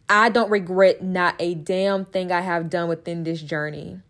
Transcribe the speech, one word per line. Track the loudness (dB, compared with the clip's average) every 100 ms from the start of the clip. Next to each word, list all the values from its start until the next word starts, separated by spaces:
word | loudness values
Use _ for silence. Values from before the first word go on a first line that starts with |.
| 2
I | 4 4
don't | 4 2
regret | 0 0 4 6 4
not | -2 0 0 0
a | -4
damn | -4 -4 0 0 -2 -2
thing | -4 -2
I | -2
have | 0 -4 -2
done | -4 -2
within | -4 -6 -6
this | -6 -6
journey. | -6 -6 -6 -10 -14 -16